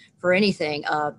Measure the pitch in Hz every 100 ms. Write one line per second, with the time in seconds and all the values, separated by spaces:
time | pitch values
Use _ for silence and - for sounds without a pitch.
0 | - _ 180 185 208 - 156 147 - 151
1 | 147